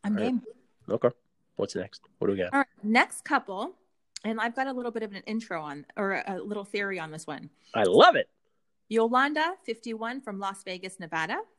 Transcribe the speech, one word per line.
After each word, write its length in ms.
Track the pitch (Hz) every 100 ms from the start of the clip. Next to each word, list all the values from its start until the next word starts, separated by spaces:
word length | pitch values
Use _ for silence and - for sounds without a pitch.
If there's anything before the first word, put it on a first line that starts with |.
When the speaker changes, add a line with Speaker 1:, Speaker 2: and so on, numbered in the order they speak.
| 208
Speaker 1:
I'm 80 | 208
Speaker 2:
All 60 |
right. 80 | -
Speaker 1:
game. 100 | 254 - - _ _ -
Speaker 2:
Okay. 200 | 104 120 - _ _ _ -
What's 160 | 101 98
next? 280 | 92 - _ _
What 80 | 98
do 40 |
we 80 | 98
got? 140 | 90
Speaker 1:
All 60 | 277
right, 80 | 277 _
next 420 | 208 233 349 - -
couple, 500 | 285 - 190 262 - _ _ _ -
and 160 | 208 226
I've 160 | 226 240
got 120 | 269
a 40 |
little 200 | 254 240
bit 120 | 226
of 80 | 208
an 120 | 202 -
intro 340 | 220 226 170
on, 240 | 151 143 - -
or 160 | 196
a, 240 | 185 - 185
a 20 |
little 220 | 202 208
theory 380 | 196 208 202 185
on 100 | 160
this 160 | 156 -
one. 220 | 143 - _ _
Speaker 2:
I 100 | 110
love 320 | - 107 359 311
it. 140 | - _ _ _ _ _ _
Speaker 1:
Yolanda, 680 | 220 226 254 285 302 320 381 -
fifty-one, 560 | 226 240 226 226 262
from 180 | 254 196
Las 240 | 202 196
Vegas, 380 | - 185 190 -
Nevada. 360 | 165 160 160 285 453